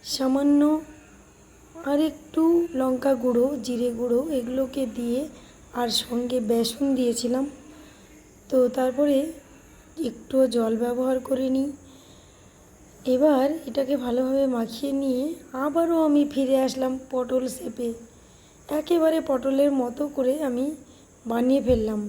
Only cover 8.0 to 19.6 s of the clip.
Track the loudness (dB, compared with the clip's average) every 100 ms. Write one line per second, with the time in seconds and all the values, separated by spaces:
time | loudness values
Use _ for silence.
8 | -20 -20 -20 -20 0 2 2 2 -2 2
9 | 2 2 0 -8 -20 -20 -20 -20 -20 -6
10 | -6 -6 -2 2 4 2 0 0 -2 0
11 | 0 -2 -2 -2 0 0 -2 -6 -20 -20
12 | -20 -20 -20 -20 -20 -20 -20 -20 -20 -10
13 | -2 4 6 4 2 -2 -6 -4 -2 -2
14 | 0 0 0 2 0 0 -4 -6 -4 -2
15 | -2 -2 -2 -6 -10 -4 -2 0 2 2
16 | 4 4 2 -2 0 2 0 -2 -4 -4
17 | -6 -6 -2 -2 -2 -8 -10 -6 -6 -8
18 | -16 -20 -20 -20 -20 -20 -6 -6 0 2
19 | 4 2 -2 -2 0 2